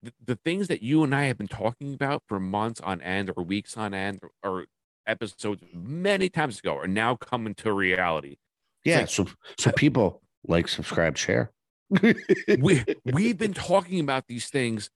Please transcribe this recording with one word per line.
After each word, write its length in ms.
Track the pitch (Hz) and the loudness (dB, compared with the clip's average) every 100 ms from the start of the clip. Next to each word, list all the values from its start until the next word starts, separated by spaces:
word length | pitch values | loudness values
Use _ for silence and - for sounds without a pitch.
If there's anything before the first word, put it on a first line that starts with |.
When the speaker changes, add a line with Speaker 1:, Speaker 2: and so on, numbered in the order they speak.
Speaker 1:
The, 100 | - - | -18 -18
the 120 | 120 123 | -6 -4
things 320 | - 180 190 | -2 -2 -2
that 140 | 170 | -2
you 200 | 110 156 | 2 2
and 120 | 151 | 4
I 100 | 139 | 2
have 140 | 143 123 | 0 -2
been 100 | 104 | -6
talking 460 | - 107 120 143 | -4 -4 -4 -10
about 280 | 135 139 143 _ | -4 -2 -2 _
for 120 | 101 | -4
months 420 | 95 101 110 113 | -2 0 -2 -4
on 200 | 92 92 | -6 -6
end 320 | 87 95 98 90 | -4 -4 -4 -4
or 60 | |
weeks 340 | 85 101 104 - | -2 -4 -4 -8
on 180 | 107 | -6
end 260 | 95 98 98 | -4 -6 -6
or, 80 | 87 _ 101 | -14 _ -6
or 180 | 92 85 _ _ _ - | -6 -8 _ _ _ -6
episodes 560 | 110 110 - 107 101 87 | -6 -6 -6 -6 -6 -8
many 560 | 87 92 156 185 196 190 | -14 -10 -4 0 0 0
times 300 | 160 151 101 | 0 -2 -2
ago 180 | 92 73 | -4 -4
are 100 | 82 | -2
now 300 | 98 113 123 | 0 2 0
coming 380 | - 123 110 101 | -2 -4 -4 -4
to 160 | 113 | -2
reality. 640 | 98 95 90 90 80 71 71 _ _ _ _ | 2 2 2 2 0 -4 -16 _ _ _ _
It's 80 | - | 2
Speaker 2:
Yeah. 60 | 160 | 2
Speaker 1:
like, 80 | 113 | 2
Speaker 2:
So, 160 | - 196 - - - | 0 -2 -4 -20 0
so 140 | - | 2
people 500 | - 147 131 98 - _ _ - | 4 4 6 2 0 _ _ 0
like, 220 | 85 82 | 2 2
subscribe, 480 | - 73 - 82 67 | -4 -4 0 0 0
share. 340 | - 110 117 _ _ _ _ | 0 0 0 _ _ _ _
<laughs> 120 | 196 233 - - 202 - 127 | 4 4 2 2 0 4 4
Speaker 1:
we, 260 | 143 165 120 156 | 6 4 2 -4
we've 340 | - 131 220 208 | -2 0 2 0
been 160 | 220 | -2
talking 440 | 185 - 185 175 185 | -4 0 0 2 -2
about 280 | 143 135 - | 0 -2 -4
these 200 | 120 - | -10 -4
things 420 | 143 123 113 101 | -2 0 -2 -6